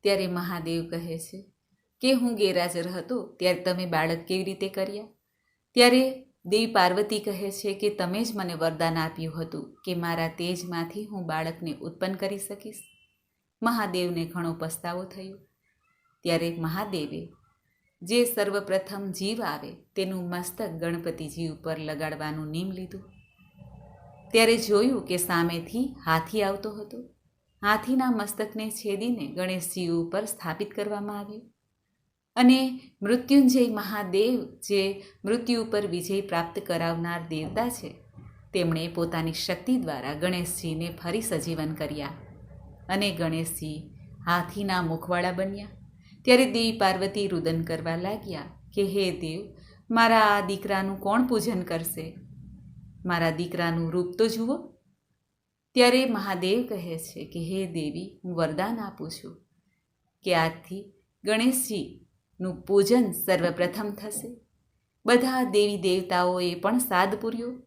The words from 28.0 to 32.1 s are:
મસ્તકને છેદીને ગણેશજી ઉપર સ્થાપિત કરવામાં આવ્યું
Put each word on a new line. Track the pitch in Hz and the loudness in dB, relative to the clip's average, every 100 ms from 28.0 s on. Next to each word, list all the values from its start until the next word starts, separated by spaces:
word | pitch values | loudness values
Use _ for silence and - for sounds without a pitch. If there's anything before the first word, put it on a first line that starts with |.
| 254 | 2
મસ્તકને | 226 208 - 214 220 220 | 2 0 -4 -4 -4 -6
છેદીને | 214 208 196 233 240 139 | -6 -4 -2 -2 -2 -4
ગણેશજી | - 185 185 170 - 175 | -4 -2 -2 -4 -4 0
ઉપર | 170 170 185 | 0 0 -2
સ્થાપિત | 226 - 170 165 208 | -4 -6 -6 -4 -6
કરવામાં | - 208 208 208 208 | -4 -4 -4 -6 -8
આવ્યું | 202 214 - _ _ _ _ _ _ | -10 -14 -18 _ _ _ _ _ _